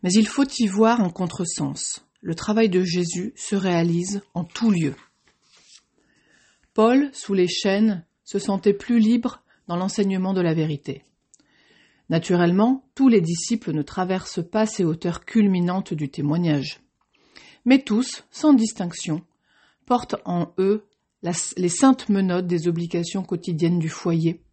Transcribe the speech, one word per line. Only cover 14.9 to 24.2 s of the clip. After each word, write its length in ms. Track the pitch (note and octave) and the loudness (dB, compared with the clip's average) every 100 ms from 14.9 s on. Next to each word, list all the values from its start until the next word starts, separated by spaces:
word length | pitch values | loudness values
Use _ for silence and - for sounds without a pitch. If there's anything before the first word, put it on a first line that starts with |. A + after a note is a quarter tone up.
| C#3+ F3 E3+ - | 0 -4 -6 -2
culminantes 680 | A3+ G#3 F#3 F3 F#3 F#3+ | 2 2 2 0 -2 -6
du 160 | D#3 C#3+ | -6 -6
témoignage. 720 | - C#3+ D#3+ F3 D3 C3 - _ _ _ _ _ - - _ - | -4 -2 0 2 0 -2 -12 _ _ _ _ _ -20 -20 _ 2
Mais 160 | C4+ | 2
tous, 420 | - G#3+ B3+ - - | 4 -2 -2 -8 -18
sans 240 | - D#4 | -2 4
distinction, 680 | C4+ A3 - F3 E3 - D#3 - _ _ _ _ _ | 4 4 -4 -8 -8 -6 -6 -8 _ _ _ _ _
portent 320 | _ B3 - - | _ -2 -2 -8
en 300 | - F3 E3+ - | -4 -4 -4 -2
eux 300 | F#3+ G#3+ _ _ _ _ | 0 0 _ _ _ _
la, 120 | E3+ E3+ - - | -8 -6 -6 -4
les 100 | F3+ | -4
saintes 400 | - C4+ C4 - | 2 4 4 2
menottes 380 | G3 F#3+ F3+ F3+ | 0 2 0 -2
des 220 | F3 E3+ | -2 0
obligations 540 | E3+ E3+ F3 E3+ G3 | -2 -4 -4 -4 -6
quotidiennes 580 | F#3 E3+ F3+ D#3+ E3+ F3 | -6 -6 -4 -2 0 0
du 100 | D#3+ | -2
foyer 500 | - F3+ E3+ | -4 -2 0